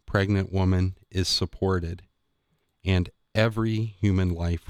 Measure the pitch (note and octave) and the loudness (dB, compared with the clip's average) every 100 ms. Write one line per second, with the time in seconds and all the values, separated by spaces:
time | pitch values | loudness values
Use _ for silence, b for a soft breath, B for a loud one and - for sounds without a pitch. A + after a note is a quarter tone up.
0 | - G2+ G2 G2 F#2 F#2+ F#2 F2+ F#2 - | -4 0 2 0 0 0 2 2 0 -4
1 | _ F#2 F2+ - F#2 - F#2+ F#2 E2 F2+ | _ -4 -2 -2 -4 -2 -2 0 -4 -10
2 | - _ _ _ _ _ _ _ F2+ F#2 | -16 _ _ _ _ _ _ _ 0 2
3 | E2+ - _ A2 A2+ A2 A2+ A2 A2 - | 0 -6 _ 0 0 0 -2 -2 -4 -2
4 | G2+ F#2 F2+ E2+ E2+ E2+ | 0 2 0 -2 -2 -4